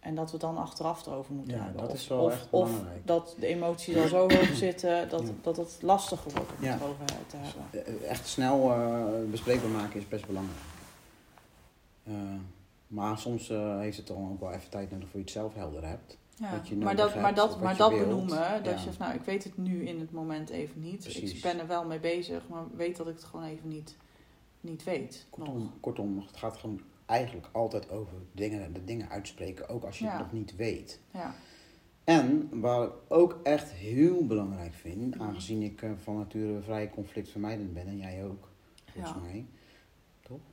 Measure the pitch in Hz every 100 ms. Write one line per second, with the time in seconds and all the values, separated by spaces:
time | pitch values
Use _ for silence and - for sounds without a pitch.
0 | - 156 160 160 160 165 165 - 160 170
1 | - 135 135 139 127 120 101 95 120 135
2 | - 131 123 123 - - 123 113 92 87
3 | 127 170 165 - - 175 170 170 - 165
4 | 160 180 185 185 190 - 190 175 180 170
5 | 170 165 117 101 - 170 170 - 175 196
6 | - 170 151 143 - - 131 127 143 143
7 | 143 - - 147 143 - - - - 110
8 | - - - - 131 139 131 120 117 117
9 | 110 110 113 110 - 123 110 110 104 104
10 | 98 107 - 98 95 87 - - - -
11 | - - - - - - - _ _ _
12 | - 104 98 98 92 - - _ _ 104
13 | 101 113 123 120 - 107 104 101 107 101
14 | - 92 95 95 92 90 - 101 95 95
15 | 95 98 95 107 107 107 82 76 80 -
16 | - - _ - 214 180 170 - 208 196
17 | 208 208 202 202 214 185 185 190 214 220
18 | 202 190 185 156 170 214 190 180 180 160
19 | 175 165 165 196 196 185 185 180 175 165
20 | 160 160 160 156 156 170 151 160 160 196
21 | - - 98 90 180 175 165 175 165 160
22 | 165 175 170 170 - 165 165 165 170 180
23 | 165 160 - 170 160 156 160 156 156 -
24 | - - - - - _ 170 156 - 165
25 | 113 - - - 151 127 107 - - -
26 | 101 98 101 - 113 - 113 107 - -
27 | - 117 123 87 - 110 113 110 - 104
28 | 104 92 90 95 107 104 87 90 92 113
29 | 107 104 95 - 90 92 - 120 - -
30 | 214 190 87 113 101 87 113 90 - -
31 | - 190 165 - - - - - - _
32 | - 165 127 151 151 120 117 123 117 -
33 | - 165 175 - 139 147 - 90 104 123
34 | 165 180 139 107 101 95 85 80 85 95
35 | 127 127 107 95 90 110 104 98 113 101
36 | 101 107 101 113 107 104 101 107 104 -
37 | 98 - 101 104 104 110 98 85 90 101
38 | 95 92 98 98 - - _ - - -
39 | 170 160 87 98 - - - - - _
40 | _ _ - 135 -